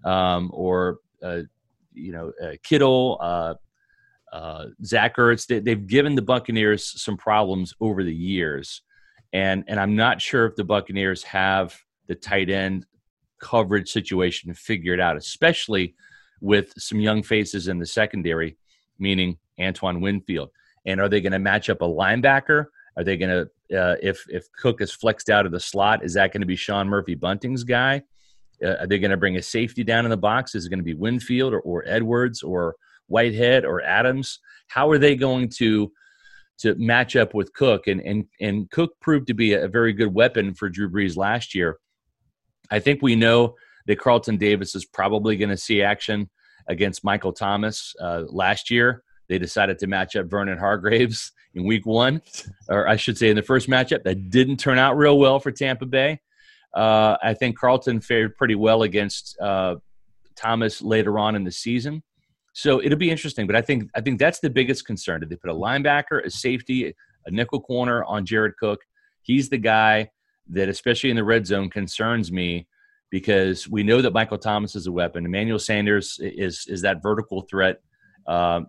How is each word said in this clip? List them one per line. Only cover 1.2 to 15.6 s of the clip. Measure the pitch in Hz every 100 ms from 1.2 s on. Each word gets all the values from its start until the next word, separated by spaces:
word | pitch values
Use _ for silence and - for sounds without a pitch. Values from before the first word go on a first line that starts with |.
uh, | 90 87 73 _ _ _ _
you | - 87
know, | 82 82 -
uh, | 82 73
Kittle, | - 151 135 131 127 -
uh, | 85 87 82 82 - _ _ _ _ _ _
uh, | 80 80 78 67 -
Zach | 101 113 113 -
Ertz, | 120 117 -
they, | 117
they've | 107 107 95
given | 131 147 135
the |
Buccaneers | 101 123 - 113 107 104 - -
some | - 98
problems | 110 107 98 95 90 -
over | 110 95
the | 87 80
years. | 90 92 80 69 69 - _ _ _ _ _
And, | 95 95 95 -
and | 104
I'm | 98 107
not | 120 -
sure | - 131 113
if | 110
the |
Buccaneers | 95 104 95 98 95 92
have | - 95 95 95 90 - _ _ -
the | 87
tight | - 98 92
end | 98 95 95 - _ _ _ _ _
coverage | - 117 95 101 90
situation | 113 - 92 90 - 87
figured | 85 - 104 87 90
out, | 87 76
especially | - - 160 165